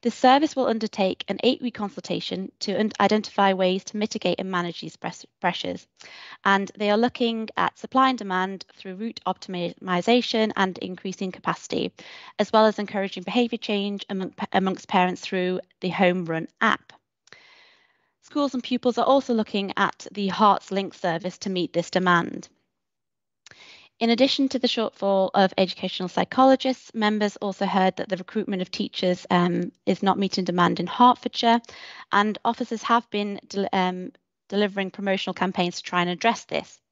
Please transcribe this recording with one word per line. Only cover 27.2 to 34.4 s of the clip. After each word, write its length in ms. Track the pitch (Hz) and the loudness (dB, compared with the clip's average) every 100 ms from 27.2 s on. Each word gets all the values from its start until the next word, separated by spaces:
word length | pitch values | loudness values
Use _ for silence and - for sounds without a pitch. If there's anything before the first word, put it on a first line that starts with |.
| 208 - | -2 -2
also 280 | 208 190 | -8 -2
heard 300 | 196 190 190 - | 0 2 2 0
that 120 | - | -6
the 80 | 180 | -6
recruitment 440 | 185 220 196 196 | -4 -6 -4 -4
of 120 | 180 | -6
teachers, 520 | - 202 - 185 180 - | -6 -6 -2 -2 -2 0
um, 400 | 180 180 175 175 _ - | 2 2 0 -4 _ -4
is 160 | 185 | 0
not 160 | 196 190 | 0 0
meeting 260 | 196 - | 0 -2
demand 360 | 185 180 175 170 | -2 2 2 2
in 80 | 175 | -4
Hertfordshire, 720 | - 247 247 - - 233 233 - - - - - | 4 6 6 -2 0 2 2 0 -20 -20 -20 -2
and 260 | 202 208 202 | 0 0 0
officers 380 | 226 233 247 220 | -4 -4 -6 -6
have 260 | - 233 - | 0 0 0
been 280 | 208 202 202 - | -6 -4 -6 -8
del-, 220 | 202 196 | -4 0
um, 380 | 190 185 185 185 _ _ _ | 0 0 -2 -10 _ _ _